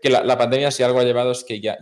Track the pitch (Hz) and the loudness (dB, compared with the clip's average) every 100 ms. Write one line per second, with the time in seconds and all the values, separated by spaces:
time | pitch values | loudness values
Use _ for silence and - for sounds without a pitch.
0 | 139 127 - 120 120 131 143 131 123 127 | 0 2 2 0 2 0 0 0 0 2
1 | 123 120 123 123 - 107 107 - | 2 0 -2 -4 -8 -6 -6 -6